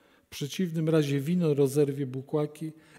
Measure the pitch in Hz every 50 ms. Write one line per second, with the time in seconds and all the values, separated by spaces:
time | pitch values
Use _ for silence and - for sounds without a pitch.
0 | _ _ _ _ _ _ - - 151 139 - - 190 170 160 165 156 156 160 160
1 | 151 139 139 143 139 147 180 180 175 156 143 135 143 135 113 147 147 139 135 139
2 | 143 127 127 135 127 - - 151 151 151 151 - 160 156 156 - - - -